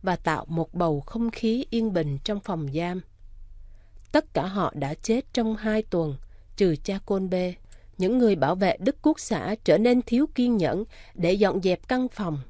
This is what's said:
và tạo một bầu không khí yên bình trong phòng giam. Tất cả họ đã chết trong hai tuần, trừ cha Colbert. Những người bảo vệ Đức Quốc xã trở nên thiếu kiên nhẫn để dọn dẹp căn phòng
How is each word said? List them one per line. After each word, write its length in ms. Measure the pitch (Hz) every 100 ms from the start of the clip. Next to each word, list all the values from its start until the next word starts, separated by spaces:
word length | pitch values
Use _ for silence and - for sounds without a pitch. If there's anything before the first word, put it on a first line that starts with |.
và 140 | 190 175
tạo 300 | - 156 -
một 240 | 165 160
bầu 260 | - 170 147
không 320 | 143 226 233
khí 340 | - 226 233 277
yên 240 | 233 220
bình 240 | 180 156 139
trong 160 | - 208
phòng 280 | - 175 147
giam. 280 | 143 175 180 - - - - - - - - - - -
Tất 220 | 302 311
cả 120 | - 165
họ 280 | 202 170 -
đã 180 | 139
chết 400 | 156 - 226 -
trong 220 | - 220 220
hai 280 | 220 214
tuần, 320 | 214 180 160 139 - - - -
trừ 200 | 190 156
cha 160 | - 196 -
Colbert. 500 | 196 190 185 180 175 - - - -
Những 200 | 190 254
người 180 | 240 190
bảo 200 | 135 185
vệ 220 | 190 -
Đức 160 | 202 -
Quốc 180 | 302 320
xã 360 | - 196 113 214
trở 140 | - 156
nên 240 | 233 247
thiếu 260 | 247 247 302 -
kiên 220 | 247 226
nhẫn 260 | 160 170 220 - - -
để 180 | 170
dọn 280 | 196 202 196
dẹp 260 | 185 175 -
căn 200 | 254 254
phòng 320 | - 190 151 131